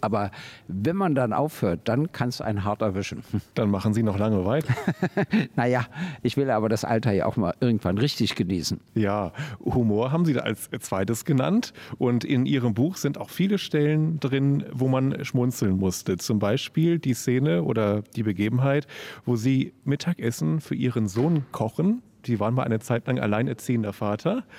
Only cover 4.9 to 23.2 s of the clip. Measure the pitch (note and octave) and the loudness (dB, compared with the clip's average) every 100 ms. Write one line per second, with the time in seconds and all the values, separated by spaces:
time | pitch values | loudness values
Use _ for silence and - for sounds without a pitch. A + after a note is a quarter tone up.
4.9 | - F#3 - D3 A3 D3+ - A#2+ B2 A#2 | -2 -2 -2 0 2 0 0 2 2 0
5.9 | D3 F3+ C#3+ B2 - C#3 A2 G#2+ G#2+ - | -6 -8 -2 -2 0 2 2 2 0 2
6.9 | A2+ A2+ G2 - - F2+ - B2 A2 F#2 | 0 2 2 2 0 0 0 2 2 2
7.9 | G2+ A2+ - G#2+ - F#2 F#2 D2+ - - | 0 0 0 -2 0 0 0 -2 -6 -6
8.9 | - G2+ G#2 F#2 - D3 G#2+ - C3 A#2 | -2 0 0 -2 -6 -10 -6 -2 2 2
9.9 | G#2 B2 D#3+ E3+ B2 - G#2+ - A#2+ - | 2 2 2 2 2 0 -4 -6 -10 -4
10.9 | F#2+ F#2+ A2+ - C#3 C3+ G3+ - - - | -2 0 -2 0 2 2 0 0 -8 -14
11.9 | - C3 A#2+ - B2+ C3 C#3 A#2+ G#2+ D3 | -2 0 0 0 0 2 2 2 2 0
12.9 | F#3 D3 - G#2 - F#3+ G3+ - D#3 D3 | 0 -4 -4 -8 -2 0 0 0 0 2
13.9 | D#3 D#3 D#3+ C#3 C3+ C#3 C#3+ - B2+ C3 | 2 2 0 0 2 2 2 -2 -2 2
14.9 | C3 C3+ - - B2 B2 A#2+ A2 F#2+ F#2+ | 2 2 -2 -4 0 0 0 0 2 2
15.9 | F2+ - F2+ - G#2+ G2+ B2+ - - E3 | -2 -2 -4 0 0 2 0 -2 0 2
16.9 | E3+ B2+ A#2+ - B2+ D3 E3+ D#3+ A2+ G#2 | 2 0 -2 0 0 2 0 0 0 2
17.9 | G#2 G#2 - G#2+ F#2 G#2 B2 C#3 C#3+ D3 | 0 -2 -4 -2 0 0 2 2 2 -2
18.9 | - - - - A#2+ A#2+ C3 - - - | -10 -16 -10 -2 0 2 2 0 -4 -4
19.9 | C#3+ - F3 A#2 A#2+ D#3 D#3+ - - B2 | -2 -2 -2 -2 -2 -2 -2 -4 -2 -2
20.9 | A#2+ G#2+ G2+ C#3+ D#3+ C3 - A2+ - F#3 | 0 -2 0 0 0 -2 -4 -4 0 0
21.9 | A#3+ - _ - A#2 G#2 B2+ C3 A2 - | 0 -4 _ -4 0 0 0 0 -2 0
22.9 | A#2 - B2+ | -2 0 -2